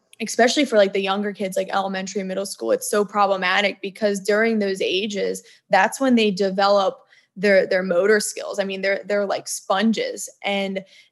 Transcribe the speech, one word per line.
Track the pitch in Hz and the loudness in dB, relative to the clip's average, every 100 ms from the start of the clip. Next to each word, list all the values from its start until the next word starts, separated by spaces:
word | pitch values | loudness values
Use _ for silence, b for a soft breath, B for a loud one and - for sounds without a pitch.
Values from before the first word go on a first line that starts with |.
| _ - | _ -12
especially | 226 - 240 269 269 | -6 2 4 4 2
for, | 220 | 4
like, | 196 | 4
the | 196 | 2
younger | 190 196 208 | -2 -2 -4
kids, | 196 196 190 | -4 -6 -4
like, | 190 | -2
elementary | 196 190 190 196 208 | -2 -2 -4 -6 -6
and | 190 | -6
middle | 185 196 | -6 -6
school, | - 226 | -6 -2
it's | 202 - | 0 0
so | 208 202 | 0 0
problematic | 208 196 196 180 190 202 - | 2 2 2 0 0 0 -4
because | 196 190 208 202 | -10 -2 -2 -2
during | 190 208 226 220 | 0 2 2 0
those | 202 190 | -2 -2
ages, | 123 180 214 202 190 185 b b - | -2 -2 -4 -4 -4 -4 b b 0
that's | 190 214 - | 2 2 0
when | 269 233 | 2 4
they | 214 | 4
develop | 185 196 190 196 202 190 175 _ b b - | 2 -2 2 2 4 2 -4 _ b b -2
their, | 202 196 165 | 4 4 4
their | 185 | 0
motor | 190 175 196 214 | 0 2 4 2
skills. | 208 - - 196 | 2 -8 -8 -6
I | 196 | -6
mean, | 190 | -2
they're, | 196 202 185 | -2 -2 -2
they're | 202 202 | -2 -2
like | 143 143 | -4 -6
sponges, | - - 196 220 196 - 107 - - | -10 -4 0 2 0 -2 -6 -12 -10
and | - 202 196 190 185 b b | -6 -4 -4 -6 -10 b b